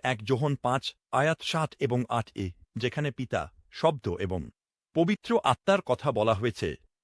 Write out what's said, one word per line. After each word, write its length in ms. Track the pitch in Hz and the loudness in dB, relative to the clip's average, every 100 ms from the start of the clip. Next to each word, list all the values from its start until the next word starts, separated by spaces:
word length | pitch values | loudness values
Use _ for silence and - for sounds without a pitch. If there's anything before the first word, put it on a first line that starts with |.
এক 200 | 127 120 | -2 -2
যোহন 320 | 104 127 147 139 | 0 0 0 0
পাঁচ, 400 | 123 135 - - _ | 0 0 -2 -12 _
আয়াত 300 | 127 147 165 | 0 2 0
সাত 340 | - 165 156 - | -2 -2 -2 -2
এবং 240 | 135 123 123 | 0 0 0
আট 220 | 117 - - | -2 -2 -4
এ, 160 | 95 - _ 113 | -8 -8 _ -6
যেখানে 360 | 120 147 147 | -4 -2 -4
পিতা, 400 | 127 127 98 73 - _ | -4 -4 -4 -4 -12 _
শব্দ 380 | - 160 143 104 | 0 0 2 -2
এবং 400 | 85 95 92 69 - _ _ _ | -2 -2 -4 -6 -14 _ _ _
পবিত্র 460 | 156 170 208 - 233 | 0 2 2 0 0
আত্মার 380 | - - - 196 | 2 0 2 0
কথা 300 | - 123 147 | 2 -2 0
বলা 220 | 120 110 | 2 4
হয়েছে, 420 | 101 120 - 87 67 _ _ | 2 0 -2 -4 -6 _ _